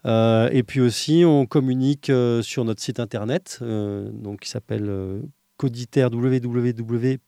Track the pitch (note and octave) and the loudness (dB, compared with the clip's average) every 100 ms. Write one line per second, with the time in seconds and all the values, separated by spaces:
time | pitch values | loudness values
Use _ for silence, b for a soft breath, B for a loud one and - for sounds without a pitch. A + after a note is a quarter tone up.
0 | A#2+ A2+ A2+ A2+ A#2 C3+ A2+ C3+ B2 G#2+ | 2 4 4 4 4 2 0 2 2 0
1 | - E3 E3+ D3 B2+ D3+ C3 B2+ C3+ C#3+ | 0 4 6 4 4 0 0 0 0 0
2 | - C3 A#2+ A#2 - - A2+ A2 - B2 | 0 2 2 0 -2 -4 -4 -4 -6 -6
3 | A#2 A2+ G#2+ D#3+ - - A#2+ G#2+ G#2 G2+ | -6 -6 -4 -4 -6 -12 -6 -4 -4 -6
4 | G2+ A2 G#2 G#2 - G#2 _ G#2+ G#2 G2 | -8 -10 -12 -12 -10 -12 _ -6 -4 -4
5 | F#2+ G2 C#3+ _ _ - C#3 A#2+ A#2+ C#3+ | -6 -8 -12 _ _ -6 -4 -4 -2 2
6 | B2 A#2 B2+ B2+ A#2+ A#2+ B2 A2+ A2+ A#2 | 2 2 0 0 0 0 0 -2 -4 -2
7 | B2+ C3 | 0 -2